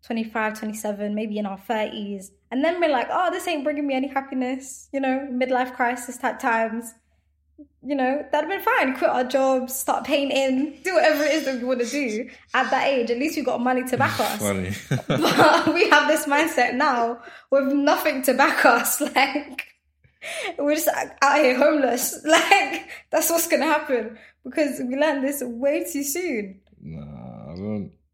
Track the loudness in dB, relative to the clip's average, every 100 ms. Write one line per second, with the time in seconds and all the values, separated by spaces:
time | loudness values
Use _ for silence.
0 | -6 -4 -4 -2 -2 -2 -8 -6 -6 -4
1 | -4 -4 -4 -4 -4 -8 -4 -2 -2 -6
2 | -8 -10 -12 _ _ -2 0 2 2 2
3 | 0 0 0 -2 -4 -2 -2 -2 -2 -2
4 | -2 -4 -4 -4 -4 -4 -10 -18 -8 -4
5 | 0 -2 -2 -4 0 0 -2 0 -2 -2
6 | -8 -4 -4 -2 0 0 0 -4 -10 -16
7 | _ _ _ _ _ _ -20 _ -6 0
8 | 0 0 0 0 0 -2 2 2 2 2
9 | 2 2 0 2 4 2 0 -6 -2 -2
10 | 0 0 0 0 2 0 -2 -4 -2 2
11 | 4 2 2 0 0 -4 -2 -2 -2 -2
12 | -2 -4 -8 -12 _ -2 0 0 2 0
13 | 0 -2 -2 -2 -4 -2 0 -2 -2 -2
14 | -2 0 -2 0 -2 -2 -4 -6 -4 -4
15 | 0 0 2 6 6 6 2 2 6 6
16 | 4 0 2 0 2 2 0 2 0 2
17 | -2 -4 -12 -20 0 2 2 2 2 2
18 | 2 0 0 4 4 6 6 6 2 -2
19 | -2 0 0 -2 -6 -14 -14 _ _ _
20 | _ _ -12 -8 -8 -4 0 2 0 -2
21 | -4 2 4 6 4 6 4 4 2 0
22 | -4 -6 2 4 6 4 4 -6 -10 -18
23 | _ -2 2 0 2 2 2 0 0 -2
24 | -4 -12 -20 _ -8 0 0 0 -6 0
25 | 0 2 -2 -4 -8 -2 0 0 -2 -6
26 | -4 -4 -4 -4 -6 -12 _ _ -14 -14
27 | -14 -14 -16 -16 -14 -10 -6 -6 -8 _
28 | _